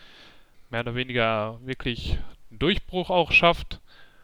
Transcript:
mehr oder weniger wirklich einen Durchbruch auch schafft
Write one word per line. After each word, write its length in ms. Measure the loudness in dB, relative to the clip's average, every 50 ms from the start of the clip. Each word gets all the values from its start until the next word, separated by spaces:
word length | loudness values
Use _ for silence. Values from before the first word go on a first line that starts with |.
| -20 -20 -20 -20 -20 -20 -20 -20 -20 _ _ -20 -14 -6
mehr 120 | -6 -4
oder 140 | -4 -4 -4
weniger 640 | -4 -4 -2 0 2 2 2 2 0 -2 -4 -6 -10 -10
wirklich 520 | -8 -8 -6 -4 -4 -4 -4 -2 0 0 0 0 -4 -8 -12 -18 -20
einen 100 | -6 -2
Durchbruch 500 | 0 0 0 0 -2 -4 -4 -4 -2 2
auch 240 | 2 2 4 4 4
schafft 480 | 6 6 6 4 4 -2 -8 -10 -12 -12 -18 -20 -20 -20 -20 -20 -20